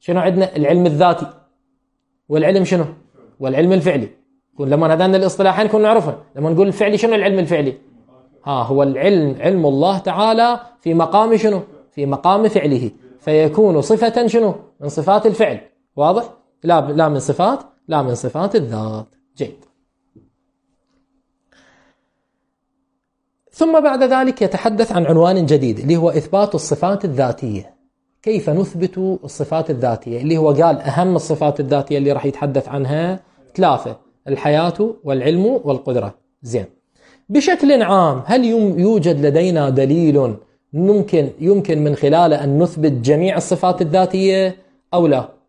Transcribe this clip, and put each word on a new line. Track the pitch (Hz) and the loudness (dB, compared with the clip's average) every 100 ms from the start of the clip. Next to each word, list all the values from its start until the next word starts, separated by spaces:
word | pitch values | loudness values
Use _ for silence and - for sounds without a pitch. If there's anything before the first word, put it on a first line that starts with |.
شنو | - 175 | -2 0
عندنا؟ | 175 180 185 156 | 0 0 -2 0
العلم | 147 170 175 | 2 2 2
الذاتي، | 147 180 170 147 - _ _ _ _ _ _ _ _ _ | 2 2 0 -6 -14 _ _ _ _ _ _ _ _ _
والعلم | 151 156 196 | 0 2 2
شنو؟ | 180 180 151 - _ _ _ _ | 2 0 -2 -8 _ _ _ _
والعلم | 131 131 175 | -4 0 2
الفعلي. | 185 160 143 107 _ _ _ _ _ 139 | 2 2 -2 -4 _ _ _ _ _ -2
لما | 147 160 | 0 2
هذان | 160 185 | 2 2
الاصطلاحين | 190 190 180 190 185 214 | 2 0 0 0 2 0
كنا | 214 | 2
نعرفهم. | 214 220 156 - - - | 2 2 0 -8 -14 -6
لما | 151 | -2
نقول | 165 202 | 2 0
الفعلي، | 190 226 208 | 2 0 0
شنو | 226 | 0
العلم | 220 196 190 | 0 0 0
الفعلي؟ | 156 170 139 131 _ _ _ _ _ _ | 0 -2 -2 -6 _ _ _ _ _ _
ها، | - 139 | -8 -6
هو | 117 139 | -2 0
العلم، | 139 131 165 196 147 135 | 0 0 2 2 0 -2
علم | 165 190 151 | -2 0 0
الله | 135 165 196 | 2 0 0
تعالى | 190 170 220 226 233 240 - _ | -4 -2 0 2 2 0 -8 _
في | 165 | -2
مقام | 165 160 202 226 220 | 0 2 2 2 2
شنو؟ | 214 196 - - _ | 2 -2 -6 -20 _
في | - 139 | -8 -4
مقام | 139 175 202 220 | -2 0 2 2
فعله، | 214 147 131 120 - - - | 0 0 -2 -2 -10 -20 -12
فيكون | - 156 156 156 214 160 | 0 2 2 4 2 2
صفة | 139 220 233 226 233 | 0 0 2 0 0
شنو؟ | 233 214 - - _ | 2 0 -4 -14 _
من | 143 | -10
صفات | 143 156 202 214 | -6 0 2 2
الفعل. | 196 196 113 - _ _ - | 0 -2 -2 -14 _ _ -2
واضح؟ | 151 196 233 - _ _ | 0 0 -4 -16 _ _
لا | 165 170 | 0 0
ب-، | 139 | 0
لا | 147 160 | 0 0
من | 143 | 0
صفات، | - - 185 269 - _ - | -4 -2 0 -2 -8 _ -6
لا | 156 | -4
من | 131 | -2
صفات | 120 127 151 196 226 | -4 -6 -6 -2 -2
الذات. | 135 110 110 107 107 _ _ _ | -2 -6 -8 -8 -14 _ _ _
جيد. | 127 - _ _ _ _ _ _ _ _ _ _ _ _ _ _ _ _ _ _ _ _ _ _ _ _ _ _ _ _ _ _ _ _ _ _ _ _ _ _ _ | -12 -12 _ _ _ _ _ _ _ _ _ _ _ _ _ _ _ _ _ _ _ _ _ _ _ _ _ _ _ _ _ _ _ _ _ _ _ _ _ _ _
ثم | - 320 320 | -4 2 2
بعد | 294 262 | 2 0
ذلك | 262 262 262 254 | 0 2 0 0
يتحدث | 190 185 233 208 226 | -2 -2 -4 -2 -2
عن | 185 156 | 0 2
عنوان | 165 170 190 156 | 4 4 2 2
جديد | 147 131 104 | 2 0 -4
اللي | 135 170 | 0 0
هو | 165 | 2
إثبات | 151 147 190 202 | 0 -2 -2 0
الصفات | - - 143 175 202 | -2 -4 -2 -2 -2
الذاتية. | 196 131 127 117 123 101 - _ _ _ _ _ | -4 -2 -2 -2 -6 -8 -10 _ _ _ _ _
كيف | - 220 - | -4 -2 0
نثبت | 156 190 170 185 185 190 185 | -2 -2 -2 -6 -4 -4 -4
الصفات | 143 - 143 160 160 | -8 -8 -4 -4 -4
الذاتية؟ | 135 123 113 - 117 | -2 -2 -4 -6 -6
اللي | 139 165 | -2 0
هو | 156 | 2
قال | 139 165 147 | 4 2 2
أهم | 143 156 185 170 | -2 -2 0 0
الصفات | - 151 151 143 | -2 -2 -2 -2
الذاتية | 135 143 139 147 | -2 -2 -2 -2
اللي | 139 | 0
راح | 139 143 | 0 -2
يتحدث | 139 143 135 131 | -4 -4 -4 -4
عنها | 139 131 151 170 190 _ _ _ | -6 -4 -4 -4 -6 _ _ _
ثلاثة، | - 180 127 120 113 _ _ - | 0 2 2 -4 -14 _ _ -8
الحياة | 139 147 151 175 170 214 220 | -4 0 0 0 -2 -4 -4
والعلم | 143 135 127 170 202 262 | -6 -2 0 0 0 -2
والقدرة. | 143 127 - 123 101 - _ _ | -2 -4 -2 -4 -4 -12 _ _
زين. | 123 117 95 _ _ _ _ _ _ | -8 -8 -8 _ _ _ _ _ _
بشكل | 208 285 359 277 277 | 0 0 2 2 2
عام، | 196 196 165 131 139 | 4 2 2 0 0
هل | 247 | 0
يم-، | 240 226 208 175 | 2 2 0 2
يوجد | 190 220 160 151 147 | 2 2 2 2 2
لدينا | 151 180 170 139 | 2 2 0 0
دليل | 127 135 160 165 143 127 107 _ _ _ | 0 2 2 4 2 0 -4 _ _ _
ممكن، | 147 185 208 202 170 139 - | -2 2 2 2 0 0 -2
يمكن | 160 202 - 156 | 0 2 2 0
من | 147 | 0
خلاله | 143 139 156 170 156 | 0 2 4 4 2
أن | 143 143 | 0 0
نثبت | 175 160 156 | 0 0 -2
جميع | 131 117 147 185 190 | 0 0 2 2 -2
الصفات | - - 180 180 | -4 -2 0 0
الذاتية | 165 180 185 190 190 190 190 185 _ _ _ | 0 0 0 0 0 2 -2 -4 _ _ _
أو | 180 165 | 0 2
لا؟ | 135 120 - | 0 -2 -16